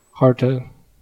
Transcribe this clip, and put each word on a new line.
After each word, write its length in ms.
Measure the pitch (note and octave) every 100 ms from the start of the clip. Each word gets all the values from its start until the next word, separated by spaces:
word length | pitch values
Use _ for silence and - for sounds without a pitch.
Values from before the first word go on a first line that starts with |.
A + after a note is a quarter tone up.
| _
hard 260 | - C3 B2
to 240 | B2+ C3 - - _ _